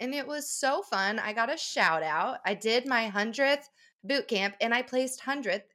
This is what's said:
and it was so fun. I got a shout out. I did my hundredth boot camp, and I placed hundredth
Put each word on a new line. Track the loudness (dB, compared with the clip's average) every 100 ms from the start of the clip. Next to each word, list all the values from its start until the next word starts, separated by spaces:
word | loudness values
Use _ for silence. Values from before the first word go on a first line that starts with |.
and | -4
it | -4 -4
was | -6 -6
so | -2 0 0
fun. | 0 0 2 0
I | -2
got | 0 0
a | -2
shout | -2 2 4 4
out. | 2 0 0 -2 -2
I |
did | -2 2 2 2
my | 0 0
hundredth | 0 -2 2 2 2 -2 _ _ _
boot | -2 -2 0
camp, | 0 0 0
and | 0
I | 0
placed | 0 0 -2 -4
hundredth | -4 -4 -2 -2 -4